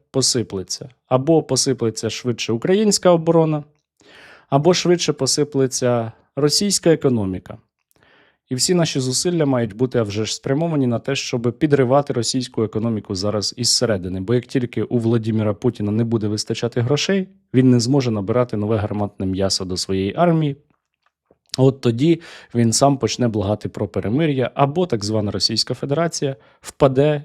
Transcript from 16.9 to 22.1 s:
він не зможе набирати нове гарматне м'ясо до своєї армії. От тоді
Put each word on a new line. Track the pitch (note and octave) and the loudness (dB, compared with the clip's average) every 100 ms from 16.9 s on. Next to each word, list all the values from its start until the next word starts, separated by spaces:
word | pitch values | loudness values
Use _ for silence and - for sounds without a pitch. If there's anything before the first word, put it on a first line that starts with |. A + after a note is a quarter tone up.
| C#3+ - G3 F#3 _ _ | 0 0 -2 -2 _ _
він | B2+ B2+ | 4 6
не | B2 | 4
зможе | A2+ C#3+ B2 | 4 0 0
набирати | G#2+ F#2+ A#2 B2 G#2+ | -2 -2 0 0 -2
нове | G#2 A2 | -2 -2
гарматне | G2+ G2+ G2+ - F#2+ | -2 -4 -6 -4 -4
м'ясо | F#2 F#2+ - F#2 | -2 -2 -2 -4
до | F2+ | -6
своєї | - F#2+ G2 - | -4 -2 -2 0
армії. | F3 E3 D3 C#3+ _ _ _ _ _ _ _ _ - - | 2 2 0 -4 _ _ _ _ _ _ _ _ -10 2
От | C3 C3 | 2 4
тоді | B2 A#2 D#3+ | -2 2 2